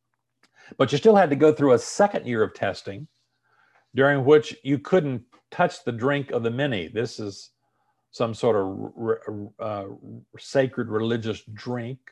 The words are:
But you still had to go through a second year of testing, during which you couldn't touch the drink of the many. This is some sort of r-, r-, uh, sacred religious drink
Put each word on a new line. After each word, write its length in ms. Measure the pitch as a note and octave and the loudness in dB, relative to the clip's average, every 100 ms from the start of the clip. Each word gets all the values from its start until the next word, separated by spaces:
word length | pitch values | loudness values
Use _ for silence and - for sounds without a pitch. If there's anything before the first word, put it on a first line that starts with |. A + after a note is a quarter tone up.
| _ _ _ _ _ _ - - | _ _ _ _ _ _ -18 -2
But 140 | C3 | 0
you 60 | C#3+ | 4
still 180 | A3 G3+ | 6 6
had 140 | E3+ | 4
to 80 | C#3 | 6
go 160 | D3+ | 4
through 200 | D3+ C#3+ | 6 4
a 60 | A#2 | 4
second 480 | - - G3+ - A#2+ | 2 2 2 2 -4
year 160 | A#2 | 0
of 100 | - | 0
testing, 540 | - G2+ F2+ - G2+ D#3 _ _ _ _ _ _ _ _ B2 | 0 -4 -4 -12 -14 -16 _ _ _ _ _ _ _ _ 0
during 300 | C#3 C#3 B2+ | 2 2 6
which 280 | D3+ - - | 6 4 -8
you 160 | C3 C#3 | -4 -4
couldn't 460 | - F3+ C#3+ B2 - _ _ | 2 0 0 -6 -10 _ _
touch 340 | - F3 - - | -2 -2 -2 -8
the 60 | |
drink 380 | A#2 C3 C#3+ C3+ | -4 -2 -2 -2
of 120 | B2 | -4
the 80 | A#2 | -4
many. 380 | A#2+ C#3+ G#2+ D#2 | -2 -2 -4 -6
This 280 | G#2 B2 - | -6 -6 -8
is 340 | G#2 F#2+ - _ _ _ _ _ _ | -12 -12 -20 _ _ _ _ _ _
some 220 | - A#2 | -6 -6
sort 240 | A2 A#2+ G#2 | 0 0 2
of 340 | F#2+ G2 G#2+ - | -2 -6 -12 -8
r-, 220 | A2+ A2 - | -4 -4 -6
r-, 240 | G#2 G#2 - | -12 -14 -10
uh, 280 | A2 G#2 G2 A2+ - A#2 _ - | -8 -8 -10 -16 -18 -20 _ -20
sacred 520 | - C#3 C3 B2 A#2 | -2 0 0 -4 -4
religious 540 | G#2+ A2+ A#2 A2 F#2+ - | -2 -2 -2 -4 -8 -12
drink 440 | G#2 B2 B2 A#2 C3 _ | -14 -10 -8 -10 -14 _